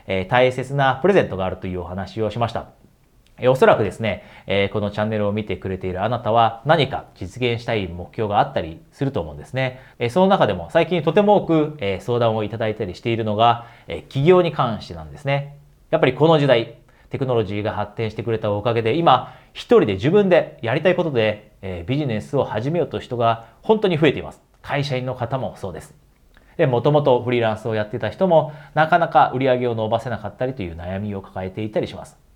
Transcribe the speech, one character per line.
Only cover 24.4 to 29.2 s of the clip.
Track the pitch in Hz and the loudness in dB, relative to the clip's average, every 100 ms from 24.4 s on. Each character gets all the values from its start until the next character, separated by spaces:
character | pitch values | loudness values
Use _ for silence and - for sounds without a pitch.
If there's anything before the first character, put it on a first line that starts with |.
| _ _ | _ _
会 | - 143 | -6 -4
社 | 143 127 | -2 -4
員 | 127 | -4
の | |
方 | 127 117 135 | -6 -4 -4
も | 104 - | -6 -8
そ | 95 | -12
う | |
で | 80 | -12
す。 | - - _ _ _ _ _ - | -16 -20 _ _ _ _ _ 0
で、 | 151 | 2
も | 120 | 2
と | 123 | 2
も | 147 | 4
と | 143 120 | 4 2
フ | 110 | 2
リ | 123 | 0
ー | |
ラ | 113 | 0
ン | 107 | -2
ス | 120 | -4
を | 110 | -4
や | |
っ | 107 | -4
て | 120 | -4
た | 110 | -6
人 | - 190 | -2 2
も、 | 160 147 - - | 4 2 -6 -6
な | - 160 | 0 2
か | 175 | 2
な | 165 | 4
か | 156 | 4